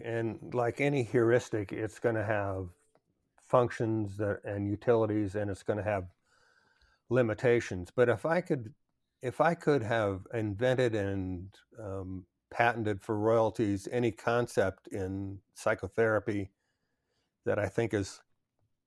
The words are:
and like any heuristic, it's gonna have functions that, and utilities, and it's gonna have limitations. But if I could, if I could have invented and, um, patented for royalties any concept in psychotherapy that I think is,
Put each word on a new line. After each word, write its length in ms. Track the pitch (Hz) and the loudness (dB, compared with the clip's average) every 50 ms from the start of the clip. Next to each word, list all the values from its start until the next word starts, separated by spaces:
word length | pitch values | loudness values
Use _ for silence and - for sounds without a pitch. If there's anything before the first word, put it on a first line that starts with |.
| - | -8
and 500 | 117 113 113 113 110 104 - - - - | -4 -2 -2 -2 -2 -4 -6 -8 -6 -2
like 280 | 123 120 117 117 - | 0 0 0 0 0
any 220 | 139 143 143 139 120 | 0 0 2 0 0
heuristic, 680 | 101 - 123 117 113 120 123 - - - 107 101 - | 0 2 4 4 6 4 4 2 0 -4 -4 -4 -6
it's 280 | - 113 110 107 - - | -6 -6 -6 -6 -6 -4
gonna 240 | - 120 113 110 101 | -2 -2 0 0 0
have 440 | 107 110 101 101 98 95 95 95 90 - _ _ _ _ _ _ _ _ _ _ _ _ _ _ - | 0 0 0 -2 -2 -4 -6 -6 -8 -12 _ _ _ _ _ _ _ _ _ _ _ _ _ _ 2
functions 680 | - 127 120 113 - - 123 110 110 110 107 101 98 101 | 4 4 4 2 0 -2 -2 -2 0 -2 -2 -4 -6 -4
that, 220 | 107 101 101 - - | -4 -4 -4 -4 -6
and 240 | 113 104 101 101 101 | -6 -6 -4 -2 -2
utilities, 680 | 104 101 - 127 120 113 113 104 104 107 104 95 95 | -4 0 2 2 4 4 2 2 0 0 -2 -2 -4
and 140 | 104 104 101 | -4 -4 -4
it's 140 | 98 - - | -6 -6 -4
gonna 200 | - 107 104 92 | -4 -4 -2 -2
have 220 | 107 104 95 92 90 - _ _ _ _ _ _ _ _ _ _ _ _ _ _ _ _ _ _ - | -2 -2 -2 -4 -6 -12 _ _ _ _ _ _ _ _ _ _ _ _ _ _ _ _ _ _ 0
limitations. 840 | 117 127 123 110 107 - - 123 120 117 - - 107 90 87 - - | 2 2 2 2 0 2 4 4 4 4 2 -2 -6 -8 -8 -4 0
But 140 | - 123 120 | 2 4 4
if 160 | 110 - - | 4 2 0
I 160 | 156 165 180 | 0 0 -2
could, 320 | 170 - 156 131 113 110 - _ _ _ _ _ _ _ _ _ | 0 -2 -4 -4 -4 -8 -14 _ _ _ _ _ _ _ _ _
if 200 | - 127 - - | -8 -6 -2 2
I 140 | 151 165 170 | 2 2 2
could 280 | 170 - 156 147 139 113 | 2 2 2 2 2 2
have 380 | 98 113 113 107 101 98 92 98 - - | 2 2 2 2 2 0 -2 -6 -6 -4
invented 640 | 117 110 107 98 98 127 127 127 120 127 120 110 | -4 -2 -2 -2 0 0 2 2 2 2 2 0
and, 580 | 107 98 98 98 98 92 92 92 87 92 98 - - _ _ - 113 | 0 -2 -2 -2 -4 -4 -4 -6 -8 -10 -12 -18 -20 _ _ -18 -14
um, 440 | 110 98 95 98 92 95 95 92 - - _ _ _ _ | -12 -10 -10 -8 -8 -10 -10 -12 -12 -16 _ _ _ _
patented 480 | - - 120 120 117 117 110 107 104 95 | 0 2 2 2 2 2 0 -2 -2 -2
for 160 | - - 110 104 | -4 -4 -2 0
royalties 680 | 104 110 113 117 113 107 - - 117 101 101 98 - - | 2 4 4 4 4 2 2 0 0 0 0 -2 -4 -4
any 200 | - 123 120 117 | -2 0 0 0
concept 760 | - - - 120 117 120 120 - - 123 101 95 92 - _ - | 0 -2 -2 0 2 2 0 0 0 0 2 2 0 -4 _ -10
in 520 | - 101 95 92 95 98 98 98 95 98 - _ _ | -6 -6 -4 -4 -4 -6 -6 -8 -10 -12 -16 _ _
psychotherapy 960 | - - 110 110 - - 92 - - 113 110 110 104 - 117 104 101 98 - - _ _ _ _ _ _ _ _ _ _ _ _ _ _ _ _ _ _ | -4 -2 -2 -2 -2 -4 -4 0 0 2 2 2 2 0 -2 -2 -4 -4 -6 -10 _ _ _ _ _ _ _ _ _ _ _ _ _ _ _ _ _ _
that 140 | 107 104 104 | -2 -2 0
I 80 | 104 98 | -2 -2
think 260 | - - 117 107 - | 0 0 0 0 0
is, 280 | 101 95 - - - _ _ _ _ _ _ _ _ _ _ _ _ _ | 0 -2 -4 -6 -14 _ _ _ _ _ _ _ _ _ _ _ _ _